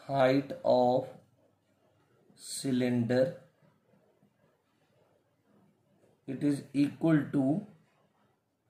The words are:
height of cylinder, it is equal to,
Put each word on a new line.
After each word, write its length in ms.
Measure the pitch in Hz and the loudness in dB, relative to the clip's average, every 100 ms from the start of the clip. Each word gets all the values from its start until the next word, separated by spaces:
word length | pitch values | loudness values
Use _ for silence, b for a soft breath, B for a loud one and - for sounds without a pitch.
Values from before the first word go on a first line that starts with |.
| - | -4
height 440 | 139 131 139 - - | 2 4 4 0 -4
of 440 | - 123 123 127 - - _ _ _ _ _ _ _ _ _ _ _ | 0 2 2 0 -4 -14 _ _ _ _ _ _ _ _ _ _ _
cylinder, 1000 | _ - - 135 127 127 123 117 127 131 - - _ _ _ _ _ _ _ _ _ _ _ _ _ _ _ _ _ _ _ _ _ _ _ _ _ _ _ - | _ -16 -8 -4 0 0 0 0 0 0 -4 -18 _ _ _ _ _ _ _ _ _ _ _ _ _ _ _ _ _ _ _ _ _ _ _ _ _ _ _ -12
it 180 | 131 | -4
is 180 | 147 139 - | -2 -2 -4
equal 480 | 139 143 - 160 151 123 | -2 -2 0 2 2 2
to, 320 | 143 131 208 - - _ _ _ _ _ _ _ _ | 0 0 -2 -6 -16 _ _ _ _ _ _ _ _